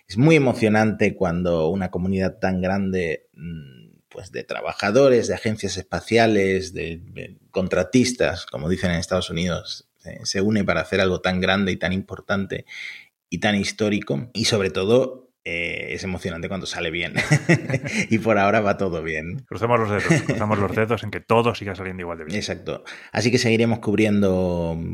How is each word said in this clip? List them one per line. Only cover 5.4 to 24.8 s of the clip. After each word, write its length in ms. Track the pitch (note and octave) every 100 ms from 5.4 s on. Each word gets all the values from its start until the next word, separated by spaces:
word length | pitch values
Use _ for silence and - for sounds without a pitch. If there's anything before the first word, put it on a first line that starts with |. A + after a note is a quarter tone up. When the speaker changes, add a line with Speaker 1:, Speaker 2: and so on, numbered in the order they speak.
| A2 G#2 F#2+ F#2
Speaker 1:
espaciales, 960 | - E2+ - A2+ A2+ G#2 F#2+ F#2+ D#2
de, 260 | - D#2+ E2
de 340 | - - - - _
contratistas, 960 | F#2+ F#2 F2+ - B2+ A#2+ - D#2 - -
como 200 | B1+ D#2
dicen 240 | F2+ F#2
en 60 | E2+
Estados 320 | - F#2 -
Unidos, 580 | E2+ F2+ D#2+ - - _ _
eh, 160 | E2 -
se 180 | - G2
une 220 | G2+ G#2+
para 180 | F#2 D#2+
hacer 180 | - F#2+
algo 220 | F#2+ F2
tan 180 | F#2 F#2
grande 320 | F#2 G2 F#2+
y 60 | F2+
tan 160 | F2+
importante 720 | F#2 - F#2+ - G2+ G2 - - - - - - _ -
y 80 | F2
tan 180 | G#2+ G2+
histórico. 760 | F#2 - G#2+ G#2 - C#3 A#2+
Y 120 | G2 A2+
sobre 260 | A2 F#2+
todo... 600 | F#2 G2 B2 B2+ - _ _
Eh, 500 | F2+ E2+ E2+ D#2+ - E2+
es 80 |
emocionante 460 | F#2+ F2 G2 E2+ F#2
cuando 180 | F#2+ E2+
sale 240 | F2 E2+
bien. 220 | E2+ E2+ -
<laughs> 960 | - D3+ - - - B2+ C#3+ G#3+ -
Y 100 | A2
por 180 | G2+ G#2
ahora 240 | G2+ A2
va 160 | G2+ G2
todo 240 | G2 E2+
bien. 380 | D#2+ D#2 E2 B2+ -
Speaker 2:
Cruzamos 320 | G2+ A#2 A#2+
los 100 | G#2+
dedos, 320 | G2+ F2 D#3+
Speaker 1:
<laughs> 40 | -
Speaker 2:
cruzamos 340 | A#2 G#2+ G#2
los 160 | G2 A2
dedos 280 | A2 A2
en 60 | G#2+
que 80 | F#2+
todo 340 | - A2+ A#2 G#2+
siga 180 | G2+ F#2
saliendo 260 | F#2 F#2
igual 160 | F2 E2
de 80 | D#2
bien. 120 | G2+
Speaker 1:
Exacto. 460 | - F2 - C#2+ - - -
Así 200 | A2 A#2
que 60 | B2
seguiremos 420 | A#2 A2+ A#2 A2
cubriendo, 1000 | A2 G2+ G#2+ G2+ G2 F#2 F2+ F2 E2 E2